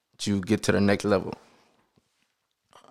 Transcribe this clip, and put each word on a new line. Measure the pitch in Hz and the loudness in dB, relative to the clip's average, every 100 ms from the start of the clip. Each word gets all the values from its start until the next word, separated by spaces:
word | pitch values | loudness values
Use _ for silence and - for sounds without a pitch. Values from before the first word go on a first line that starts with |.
| _ - | _ -8
you | - 98 | -4 -2
get | 90 107 | 0 -2
to | - | 0
the | 98 | 2
next | 101 101 104 | 2 2 2
level? | 95 87 - - _ _ _ _ _ _ _ _ _ _ _ _ - - | 0 -2 -12 -18 _ _ _ _ _ _ _ _ _ _ _ _ -20 -20